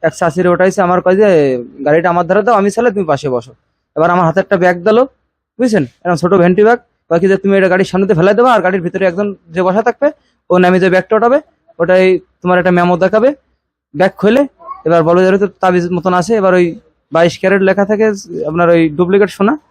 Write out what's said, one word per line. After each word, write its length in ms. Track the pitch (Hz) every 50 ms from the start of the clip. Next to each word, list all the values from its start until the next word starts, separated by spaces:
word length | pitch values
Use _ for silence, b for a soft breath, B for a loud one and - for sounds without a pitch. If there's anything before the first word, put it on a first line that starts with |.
| -
এক 100 | 165 -
চাচিরে 340 | - 185 170 - 180 180 180
ওঠাইছে, 340 | 175 170 185 190 185 - 190
আমার 180 | 175 180 180
কয় 160 | - 185 185
যে, 120 | 190 214 208 185 160 143 139 131 123 120 123 - - 139
"গাড়িটা 240 | 143 147 165 170 180
আমার 160 | 170 175 180
ধারে 160 | 160 185 202 208
দাও, 120 | 202 240
আমি 160 | 202 196 202
চালাই, 220 | 202 - 240 247 196
তুমি 120 | 202 196
পাশে 240 | 156 143 139 - 147
বসো।" 240 | 127 120 117 127 123 _ _ _ _ _ _ _ _
এবার 140 | 147 156 175
আমার 160 | 175 180 180
হাতে 140 | 160 156 190
একটা 160 | 196 - 208
ব্যাগ 200 | 180 170 180 180 175 170
দিল, 140 | 214 214 226 254 269 _ _ _ _ _ _ _ _ _ _
বুঝছেন, 260 | 240 254 214 196 143 120 _ _ _
এরকম 120 | 175 180
ছোট 180 | 156 - 180 185
ভেন্টি 300 | 190 175 175 185 196 208
ব্যাগ। 140 | 220 240 233 _ _ _ _ _ _
কয় 120 | 165 170
কি 80 | 165 190
যে, 80 | 190
"তুমি 200 | 190 190 196 196
এটা 120 | 196 190 190
গাড়ির 160 | 175 185 196
সামনেতে 300 | - - 185 196 190 208
ফেলাই 200 | 160 165 196 208
দেবা, 180 | 202 240 254 247
আর 80 | 214
গাড়ির 200 | 170 185 185 196
ভিতরে 260 | 165 175 - 185 190
একজন 280 | 185 170 175 208 208 196 - _ 165
যে 140 | 160 170 185
বসা 200 | 180 180 208 226
থাকবে, 280 | 240 226 _ - 294 302 _ _ _ _ _ _ _
ও 80 | 175 180
নামে 220 | 185 180 185 185
যে 100 | 175 190
ব্যাগটা 260 | 170 190 180 - 220
ওঠাবে, 220 | 220 202 240 254 294 302 _ _ _ _ _ _ -
ওটাই 400 | 165 170 180 185 185 185 190 180 - _ _ _ _
তোমার 160 | 180 180 180
একটা 120 | 175 185
মেমো 260 | 180 175 175 180 180
দেখাবে।" 380 | 170 185 190 185 220 214 262 294 - _ _ _ _ _ _ _ _ _ _ _
ব্যাগ 140 | 147 175 196 -
খুলে 300 | - - 202 226 262 285 262 _ _ - - - - -
এবার 180 | 160 165 170 156
বলো 160 | 160 170 180 185
যে, 160 | 185 190 196
"তো 80 | 202
তাবিজ 440 | 196 190 _ - 185 180 180 175 175
মতন 240 | 180 175 160 185 180
আছে।" 200 | 180 175 175 233
এবার 200 | 220 190 190 185
ওই 260 | 180 180 170 160 - _ _ _ _ _ _ -
বাইশ 260 | 160 170 175 165 -
ক্যারেট 240 | - 190 202 196 190
লেখা 220 | 190 190 190 202
থাকে 220 | 190 214 202 220 220 208 196 - - 175 165 -
আপনার 220 | 151 156 170 175 170
ওই 200 | 170 165 165 160
ডুপ্লিকেট 420 | 151 143 180 175 190 202 208 185
সোনা 280 | - - 202 208 285 302 _ _